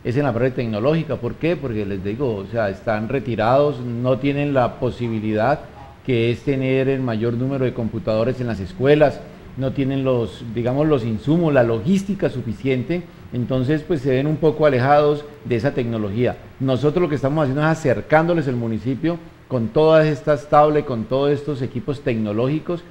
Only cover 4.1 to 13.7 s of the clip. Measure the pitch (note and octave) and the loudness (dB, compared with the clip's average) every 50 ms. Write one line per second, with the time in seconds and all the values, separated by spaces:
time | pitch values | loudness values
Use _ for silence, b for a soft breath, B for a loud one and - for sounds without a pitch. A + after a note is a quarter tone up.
4.1 | C3 B2+ C3 C#3 C#3 C#3+ C#3+ D3 C#3 C3 B2 A2+ - - C3 A#2+ - - A#2+ A#2 | 0 0 0 -2 -2 0 -2 0 0 0 0 0 -2 -2 -4 -4 -4 -4 -4 -4
5.1 | A2+ A2 G#2 A2 G#2+ G#2+ A2 B2+ D3 D#3 - - B B B B B B - - | -4 -2 -2 -2 0 0 2 2 0 -2 -4 -12 B B B B B B -4 -2
6.1 | B2+ A2+ A#2 A#2+ A#2 A2+ - D3 C#3 C3 C3 C3 C3 C3 C3 C3+ C3+ C3 C3 A#2+ | 0 2 2 0 0 -2 -2 -2 -2 0 0 2 2 2 2 2 0 0 0 -2
7.1 | A2+ G#2+ A2+ A#2 A#2 A#2 B2+ C3+ C#3 C3 C3 B2 - - A#2 G#2+ A#2 A2 - A2+ | -2 0 0 -2 -2 -2 -2 -2 -2 0 -2 -2 -2 -2 -4 -4 -4 -4 -4 -2
8.1 | A2 A2 A#2 B2+ B2 B2 B2+ A#2 A2 F#2+ F#2+ F2 - - B2 C#3 D3 D3+ D3+ C3+ | 0 0 0 0 -2 -2 -4 -4 -4 -4 -6 -8 -4 0 2 4 6 6 6 4
9.1 | - - - B B B B B B B2 C3 C3+ C3 D3 C3+ C3 C#3 C3+ C3 C3 | 2 -2 -12 B B B B B B -6 -4 -4 -2 -2 -2 -2 0 0 0 0
10.1 | B2+ A#2+ A2+ F#2+ - - B2 A#2 G#2+ A#2+ A#2 B2 B2+ C#3 D3+ D#3 D3+ C3 B2 A#2 | 2 0 0 -2 -6 -10 -12 -8 -6 -4 -2 -2 0 0 2 2 2 2 0 -2
11.1 | A2 G#2+ - C#3 D#3 F3 E3+ D#3 C#3+ C3+ A#2 A2+ A2+ A2 G#2 D3+ G3 F#3+ G3 - | -4 -2 0 0 2 2 2 4 4 4 4 4 2 0 0 2 2 2 0 -2
12.1 | G3 - F#3+ F#3+ - B2+ - A#2 G#2 - - C3+ C3 B2+ A#2+ - E3+ F3+ E3+ B | -4 -2 -2 -2 -2 -2 -6 -6 -6 -4 -2 -2 0 0 0 -2 -4 -4 -6 B
13.1 | B B B B - B2 A#2 G2 C3+ C3 B2+ B2+ | B B B B -6 -4 -2 -2 0 0 0 0